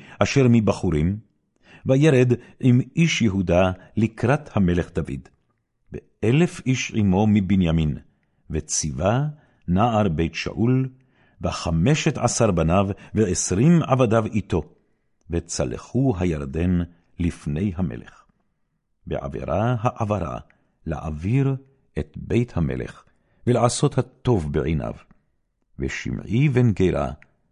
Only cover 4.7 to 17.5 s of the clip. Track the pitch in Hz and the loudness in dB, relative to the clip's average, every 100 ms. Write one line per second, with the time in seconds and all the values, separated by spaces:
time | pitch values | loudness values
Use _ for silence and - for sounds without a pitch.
4.7 | 87 76 - 73 67 - _ _ _ _ | 2 -2 -4 -6 -8 -12 _ _ _ _
5.7 | _ _ - - _ 107 143 175 - 127 | _ _ -18 -18 _ 0 2 2 0 -4
6.7 | 127 - 113 101 92 110 104 92 98 85 | -4 -4 0 2 4 4 2 2 2 2
7.7 | 82 76 64 - _ _ _ - 78 - | 2 0 -4 -10 _ _ _ -10 -8 -6
8.7 | - 78 65 95 123 151 147 _ _ - | -6 -4 -2 0 0 -2 -6 _ _ -2
9.7 | 90 120 110 104 78 82 - - - 117 | 0 2 2 0 0 -2 -4 -8 -2 0
10.7 | 127 131 - _ _ _ - 85 - 85 | 0 -2 -8 _ _ _ -10 -8 -6 -2
11.7 | 80 98 156 - - 117 - 117 85 80 | 0 2 2 0 -2 -2 2 2 2 2
12.7 | 92 98 98 - 101 104 90 - 92 147 | 2 0 -4 -6 -2 0 -2 -2 2 4
13.7 | 170 - 127 123 113 110 107 - 87 - | 4 2 2 2 2 0 -4 -2 -4 -4
14.7 | _ _ _ _ _ - 82 - - 67 | _ _ _ _ _ -8 -6 -6 -6 -6
15.7 | 55 - 120 135 92 90 78 69 78 87 | -6 -6 -2 0 0 -2 -2 -6 -2 0
16.7 | 87 85 - _ - 87 - 76 | 0 -2 -10 _ -4 -4 -4 -6